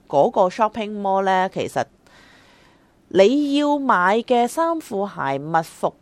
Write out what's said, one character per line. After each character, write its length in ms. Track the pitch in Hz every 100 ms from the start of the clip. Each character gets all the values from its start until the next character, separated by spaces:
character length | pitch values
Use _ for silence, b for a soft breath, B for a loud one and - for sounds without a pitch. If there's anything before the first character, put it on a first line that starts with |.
| -
嗰 200 | 143 143
個 200 | - 185
shopping 500 | - 214 226 208 208
mall 240 | 196 190
呢， 240 | 196 185 190
其 120 | 170 98
實 200 | 135 120 _ b b b b b b b b b b -
你 480 | 180 202 285 294 285
要 240 | 294 285
買 380 | 269 196 180 220
嘅 280 | 226 240 240
衫 320 | - 330 330
褲 300 | - 202 202
鞋 320 | 170 135 139
襪 240 | 151 165
服 300 | 165 - - -